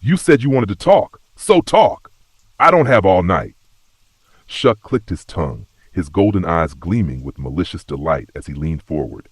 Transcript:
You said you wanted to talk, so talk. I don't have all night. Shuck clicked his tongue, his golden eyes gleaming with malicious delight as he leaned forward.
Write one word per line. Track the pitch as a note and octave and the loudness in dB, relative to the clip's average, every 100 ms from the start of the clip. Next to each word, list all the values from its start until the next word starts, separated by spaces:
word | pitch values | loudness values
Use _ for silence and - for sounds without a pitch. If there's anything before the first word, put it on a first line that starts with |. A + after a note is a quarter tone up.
You | G2+ F3 | 0 -2
said | - D3 | 4 2
you | C3 | 4
wanted | C3+ A2+ | -2 -2
to | G2 | -4
talk, | - F#3+ - _ _ | 2 2 2 _ _
so | _ - F4 | _ 0 2
talk. | - G3+ - - - _ _ _ _ _ | 4 2 2 0 -16 _ _ _ _ _
I | C#3+ | 4
don't | F3 C3+ | 4 4
have | B2+ | 4
all | F#2+ F#2 | 4 2
night. | F2 F2+ - _ _ _ _ _ _ _ _ _ _ | 2 -2 -4 _ _ _ _ _ _ _ _ _ _
Shuck | - B2+ G#2+ | -2 0 0
clicked | - B2+ - | -4 -6 -6
his | E2 | -12
tongue, | - - D2 A1+ - _ _ | -10 -8 -6 -8 -16 _ _
his | - D#2 | -8 -6
golden | D2 G2+ G2+ | 0 2 2
eyes | F2 E2+ E2 | -2 0 -2
gleaming | C2+ E2 A2 F#2 C2 | -4 -4 -2 -2 -4
with | C2+ C2+ | -12 -12
malicious | C2 C#2+ F2+ - | -10 -6 -6 -8
delight | - C#2 D2+ D#2+ - | -12 -10 -4 -4 -4
as | - C#2 | -16 -14
he | |
leaned | C#2+ D2+ D#2+ | -8 -6 -6
forward. | - D2+ C2 G1+ - | -6 -6 -6 -10 -20